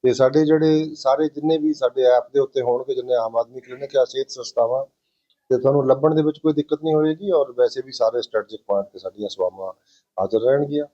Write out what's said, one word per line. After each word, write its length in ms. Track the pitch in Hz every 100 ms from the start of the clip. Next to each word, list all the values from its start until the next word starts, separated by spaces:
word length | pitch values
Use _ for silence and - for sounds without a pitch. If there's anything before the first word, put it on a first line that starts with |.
ਤੇ 120 | 127
ਸਾਡੇ 300 | 120 131 143
ਜਿਹੜੇ 500 | 151 156 156 156 156
ਸਾਰੇ 340 | 151 135 143 156
ਜਿੰਨੇ 300 | 147 151 160
ਵੀ 160 | 151
ਸਾਡੇ 280 | 147 127 131
ਐਪ 300 | 127 123 -
ਦੇ 80 | 139
ਉੱਤੇ 220 | 131 135
ਹੋਣਗੇ, 320 | 120 123 131
ਜਿੰਨੇ 200 | 127 123
ਆਮ 220 | 123 113 117
ਆਦਮੀ 240 | 117 127
ਕਲੀਨਿਕ 300 | 127 127 139
ਜਾਂ 160 | 139 123
ਸਿਹਤ 240 | 131 135
ਸੰਸਥਾਵਾਂ, 560 | 131 117 - 117 127 - _ _ _ _ _ _
ਤੇ 100 | 127
ਤੁਹਾਨੂੰ 300 | 131 143 135
ਲੱਭਣ 260 | 143 156
ਦੇ 80 | 156
ਵਿੱਚ 160 | 151 151
ਕੋਈ 140 | 156
ਦਿੱਕਤ 260 | 151 147 151
ਨਹੀਂ 100 | 156
ਹੋਏਗੀ 360 | 156 156 156 202
ਔਰ 220 | 165 135
ਵੈਸੇ 300 | 120 120 131
ਵੀ 80 | 131
ਸਾਰੇ 300 | 127 113 120
ਸਟ੍ਰੈਟੇਜਿਕ 380 | 107 110 104 110 -
ਪੁਆਇੰਟ 220 | 101 101
ਤੇ 60 | 92
ਸਾਡੀਆਂ 300 | 92 98 101
ਸੇਵਾਵਾਂ 440 | 98 92 92 95 - _ _ _ -
ਹਾਜ਼ਰ 200 | 95 110
ਰਹਿਣਗੀਆਂ। 460 | 120 139 143 147 147